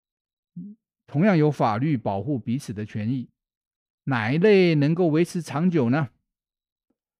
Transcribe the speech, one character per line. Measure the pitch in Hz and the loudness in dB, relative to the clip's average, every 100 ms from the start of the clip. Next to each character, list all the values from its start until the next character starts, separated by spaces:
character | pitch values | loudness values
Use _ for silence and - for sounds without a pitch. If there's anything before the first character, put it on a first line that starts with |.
| _ _ _ _ _ 175 190 214 _ _ _ | _ _ _ _ _ -18 -16 -18 _ _ _
同 | 139 208 | 0 2
样 | 175 | 4
有 | 151 | 2
法 | 143 127 107 | 0 -2 0
律 | 147 139 | -2 -2
保 | 110 98 | -2 -6
护 | 104 139 | -4 -6
彼 | 107 123 | -4 -6
此 | - | -6
的 | 101 107 | -10 -10
权 | 113 107 | -6 -4
益， | 131 117 _ _ _ _ _ _ _ - | -4 -8 _ _ _ _ _ _ _ -6
哪 | 127 110 | -2 0
一 | 151 | 2
类 | 208 196 180 156 | 4 6 4 4
能 | 143 165 | 2 2
够 | 180 | 2
维 | 151 175 | 2 0
持 | 185 | -4
长 | 156 143 180 | -8 -2 0
久 | 170 117 | 2 2
呢？ | 139 143 _ _ _ _ _ _ _ _ _ _ _ | 0 -2 _ _ _ _ _ _ _ _ _ _ _